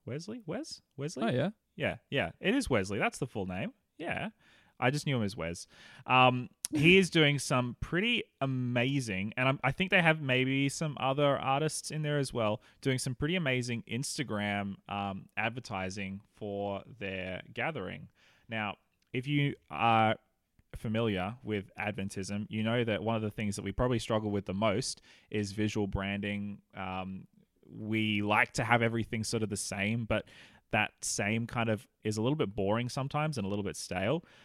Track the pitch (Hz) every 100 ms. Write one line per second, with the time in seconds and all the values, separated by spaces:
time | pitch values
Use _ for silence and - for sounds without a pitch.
0 | 135 143 185 247 175 208 320 - _ -
1 | 147 - 226 127 175 - _ - 117 -
2 | - 135 82 - 180 277 - 113 95 104
3 | 185 - 127 110 92 90 185 - _ -
4 | 311 - 214 - _ - _ - 127 143
5 | 151 127 101 - 82 87 - - - -
6 | - 127 127 123 123 _ - 151 160 190
7 | 185 170 147 143 - 127 123 - - 170
8 | 226 240 - - 135 131 123 123 127 139
9 | 117 92 104 127 127 143 135 139 190 190
10 | 165 160 135 127 131 135 139 - 156 -
11 | 131 135 143 131 104 139 156 - - 156
12 | 147 147 131 120 107 107 - - 135 127
13 | 135 123 147 185 147 127 123 117 - 117
14 | 139 - 110 104 104 101 101 95 - 101
15 | 101 95 - - 113 123 - 95 95 101
16 | 95 98 - - 214 101 101 101 - 113
17 | 98 95 92 92 - - 139 151 92 95
18 | - _ _ _ - 113 104 - _ _
19 | _ 131 131 147 143 - - - 117 113
20 | 110 - _ _ _ _ _ - 120 110
21 | 117 95 95 123 110 107 95 - 104 101
22 | 95 101 92 101 107 110 110 123 113 98
23 | 107 113 107 - 107 98 98 95 123 120
24 | - 110 107 101 98 95 110 101 - -
25 | - - - 107 101 101 107 110 98 98
26 | 98 101 101 101 101 98 _ 107 92 92
27 | 92 95 - _ _ _ - 110 107 110
28 | 107 104 104 107 123 - 110 120 117 113
29 | 104 117 107 117 104 104 - 101 101 117
30 | 113 107 - - - - - 107 104 -
31 | - - 101 113 117 120 113 107 - _
32 | 107 107 120 151 101 107 98 110 123 139
33 | 135 147 156 127 98 104 98 - - 92
34 | 98 160 - -